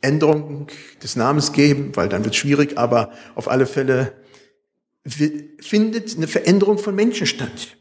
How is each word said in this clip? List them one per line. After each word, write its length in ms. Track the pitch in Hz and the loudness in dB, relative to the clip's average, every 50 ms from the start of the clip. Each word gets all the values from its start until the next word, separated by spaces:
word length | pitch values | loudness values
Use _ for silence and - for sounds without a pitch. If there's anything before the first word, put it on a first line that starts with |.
| - | 2
Änderungen 640 | 135 143 151 151 151 156 151 147 147 143 143 147 - - - - - - _ - | 2 2 2 2 0 0 -2 -8 -10 -12 -12 -12 -14 -16 -20 -20 -20 -20 _ -12
des 140 | - - | -10 -4
Namens 360 | 123 113 127 143 151 139 - - | 0 0 2 2 2 0 0 2
geben, 440 | - 143 147 143 139 143 139 - | 2 4 4 4 2 -2 -4 -2
weil 120 | - 85 - | -2 -2 0
dann 140 | - 98 107 | 0 -2 -2
wird's 120 | 110 110 | -2 -2
schwierig, 400 | - - 139 143 143 147 143 147 | -2 0 0 2 2 2 0 2
aber 360 | - 120 120 120 117 110 - - - - - - | -2 0 2 2 2 0 0 -6 -20 -20 -14 -12
auf 140 | - - - | -10 -4 -2
alle 180 | - 127 131 | 2 2 2
Fälle 460 | 127 - 143 135 131 135 127 131 107 - - - _ _ - _ _ _ _ _ _ _ _ _ _ _ _ _ | 0 0 -2 0 2 2 0 0 -2 -6 -12 -20 _ _ -20 _ _ _ _ _ _ _ _ _ _ _ _ _
wi-, 520 | 143 123 147 147 156 151 147 - - - - | -14 -4 0 0 0 0 -4 -12 -14 -20 -20
findet 540 | - - - 208 214 226 220 233 - 220 - | -10 0 2 2 2 2 0 -4 -6 -6 -6
eine 120 | - 160 156 | -6 -4 -2
Veränderung 500 | - - - 170 180 202 196 196 208 202 | -2 -2 4 4 4 6 6 4 2 0
von 160 | 208 214 196 | 0 -4 0
Menschen 320 | 190 208 240 - - 185 | 0 0 0 0 0 -2
statt. 500 | 131 - - 135 117 - - - - - _ | -2 -2 -4 -6 -8 -8 -12 -14 -16 -16 _